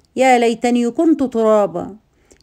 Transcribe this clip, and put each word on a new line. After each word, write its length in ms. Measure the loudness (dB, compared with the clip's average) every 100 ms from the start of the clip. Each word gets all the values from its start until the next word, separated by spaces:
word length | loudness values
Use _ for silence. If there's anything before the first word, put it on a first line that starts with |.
| _ -2
يا 240 | 2 2
ليتني 500 | 2 -2 -2 -2 -2
كنت 340 | 0 0 0
ترابا، 720 | -2 -2 0 2 0 -4 -12 -14 _ _ _ _